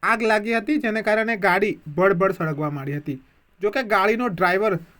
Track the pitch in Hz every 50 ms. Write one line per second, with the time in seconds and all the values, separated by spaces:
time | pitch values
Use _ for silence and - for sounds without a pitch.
0 | - 185 226 233 233 220 220 214 208 220 233 226 214 214 302 302 302 226 214 220
1 | 214 220 214 214 220 220 233 202 180 196 175 190 202 214 165 - - - 143 156
2 | 185 196 196 170 190 190 190 - 175 160 156 143 151 151 147 143 135 139 143 147
3 | 143 - 139 127 - _ _ _ _ _ _ _ 185 208 208 285 262 208 214 196
4 | 190 208 226 226 247 247 185 160 175 180 180 190 208 220 190 175 175 - _ _